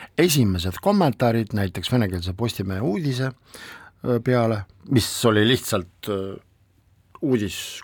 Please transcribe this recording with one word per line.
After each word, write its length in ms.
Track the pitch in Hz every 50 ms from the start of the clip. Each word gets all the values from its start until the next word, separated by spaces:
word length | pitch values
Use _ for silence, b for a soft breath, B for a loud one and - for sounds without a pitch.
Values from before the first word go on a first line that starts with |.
| B B B -
esimesed 580 | 170 180 143 147 117 101 92 90 85 92 90 -
kommentaarid 760 | - 196 208 202 180 143 120 - 127 120 113 117 110 - -
näiteks 360 | 104 98 92 - 98 90 -
venekeelse 440 | 127 123 110 92 92 90 87 92 90
Postimehe 480 | 98 117 113 - - 98 95 95 95
uudise, 480 | 113 165 202 202 160 143 123 123 131 131
äh, 880 | 131 _ _ _ - - - - - - - - _ _ - 120 123 117
peale, 420 | 117 127 127 123 117 113 113 104 98 - _ _ - -
mis 160 | 139 117 98 - - - -
oli 220 | 120 104 104 107
lihtsalt, 640 | 117 131 120 - - 113 101 87 - _ _ - 107
äh, 240 | 101 95 95 98 98 - _ _ _ _ _ _ _ _ _ _ _ _ _ _ - -
uudis 560 | - 143 127 113 104 95 - - - - - -